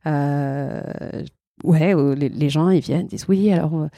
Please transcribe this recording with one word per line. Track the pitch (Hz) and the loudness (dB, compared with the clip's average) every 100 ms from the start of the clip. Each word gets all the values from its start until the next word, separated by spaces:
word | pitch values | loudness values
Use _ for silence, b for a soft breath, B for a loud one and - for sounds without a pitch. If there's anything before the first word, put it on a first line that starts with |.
| 156 | -4
Euh, | 147 143 143 139 139 139 - - - - - - _ _ - - | 0 0 0 -2 -4 -6 -6 -8 -10 -10 -10 -12 _ _ -6 2
ouais, | 160 175 | 4 4
euh, | 175 139 139 | 4 2 0
les, | 139 | -2
les | 107 143 | 0 0
gens, | 147 175 | 2 4
ils | 180 | 2
viennent, | 131 160 - | 2 -4 -4
ils | |
disent, « | - - | -8 -2
Oui, | 190 208 | 2 4
alors, | 175 156 160 | 2 0 -2
euh, | 151 | -6